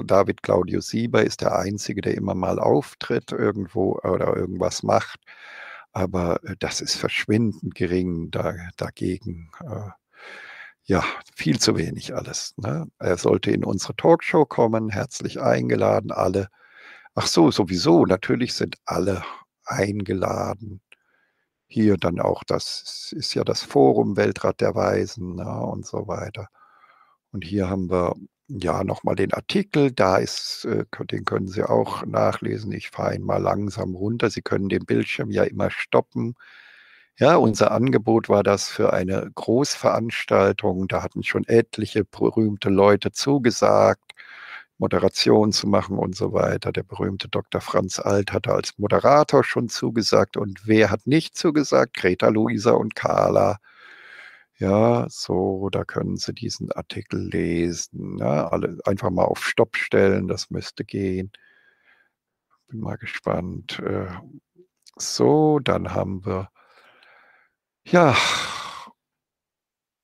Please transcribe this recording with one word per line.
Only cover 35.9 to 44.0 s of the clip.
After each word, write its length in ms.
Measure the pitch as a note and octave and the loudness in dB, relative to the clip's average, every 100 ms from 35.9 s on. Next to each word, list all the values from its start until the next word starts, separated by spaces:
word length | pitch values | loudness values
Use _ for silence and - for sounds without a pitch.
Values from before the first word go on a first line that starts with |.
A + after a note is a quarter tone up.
| - - - A#2 B2 - - - - - _ _ - | 0 0 -4 -4 -6 -16 -20 -20 -20 -20 _ _ 2
Ja, 200 | C3 E3+ | 4 6
unser 340 | B2 G#2 G#2+ | 4 4 2
Angebot 560 | G#2+ B2+ B2 G#2 A2+ A2 | 2 2 2 4 2 4
war 160 | G2+ | 4
das 240 | G2+ G2+ - | 4 2 0
für 240 | - G#2 | -4 0
eine 400 | G2 F#2 F#2+ G2+ | 0 0 -2 -6
Großveranstaltung. 1600 | - - A2+ C#3+ - A#2 A2 A2+ - - G#2+ G2 G2+ G2+ F#2 F#2+ | -6 0 2 0 0 0 0 -2 -6 2 4 4 4 0 -2 -2
Da 140 | F2+ | -2
hatten 200 | F2+ - | -4 -6
schon 220 | G2+ G2+ - | -4 -4 2
etliche 580 | A#2 A2+ - G#2+ - | 4 4 -2 -4 -2
berühmte 640 | G2+ - A2 - A2 G#2 G2+ | -4 0 0 2 0 0 0
Leute 440 | G2 G2 G#2 G#2 | 6 6 6 2
zugesagt, 1000 | - - C#3+ A#2+ G2+ G#2 G#2 G#2 G#2 | -4 0 2 2 2 4 6 6 4